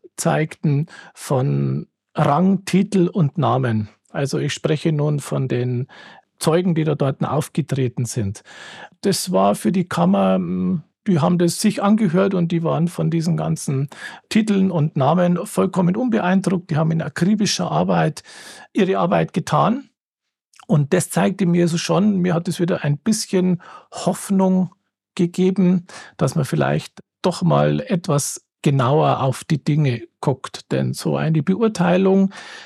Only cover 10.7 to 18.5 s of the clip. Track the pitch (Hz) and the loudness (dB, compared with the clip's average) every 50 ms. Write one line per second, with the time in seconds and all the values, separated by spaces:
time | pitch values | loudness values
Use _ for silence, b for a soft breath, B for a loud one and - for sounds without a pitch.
10.7 | 190 160 - _ _ _ _ - 185 156 139 180 180 170 175 170 170 - - 214 | -2 -2 -4 _ _ _ _ 0 0 2 2 2 2 2 2 0 0 0 0 0
11.7 | - - 196 202 214 214 226 175 151 185 196 196 196 185 170 165 170 170 165 156 | 0 2 2 2 2 4 2 2 2 2 2 2 2 0 0 0 0 -2 0 0
12.7 | 143 147 170 170 - - 165 160 160 165 156 180 165 156 156 160 165 156 - - | 0 0 0 -2 -2 -2 -2 -2 0 0 0 0 -2 -2 -2 -2 -4 -4 -4 -4
13.7 | 143 135 139 139 B B B B B B B _ - 220 220 220 202 196 190 190 | -2 -2 -4 -6 B B B B B B B _ 0 0 2 2 2 2 2 2
14.7 | 180 170 143 156 - 156 131 135 160 180 180 175 175 175 - - - - 190 185 | 2 0 0 0 0 0 2 2 4 4 2 2 0 0 -2 -4 -2 -2 -2 0
15.7 | 180 185 185 170 185 220 254 262 220 214 180 180 185 196 185 185 190 180 - - | 0 0 0 2 0 0 0 0 0 0 2 2 2 2 2 0 -2 -2 -2 -2
16.7 | - 143 160 160 160 165 160 151 - - 175 185 220 214 214 - - - 180 165 | -2 0 0 0 0 -2 -2 -4 -4 -2 0 2 2 2 0 0 -2 -2 -4 -2
17.7 | - 156 180 185 185 170 160 156 156 - B B B B B B | -2 0 0 2 2 2 0 0 -2 -6 B B B B B B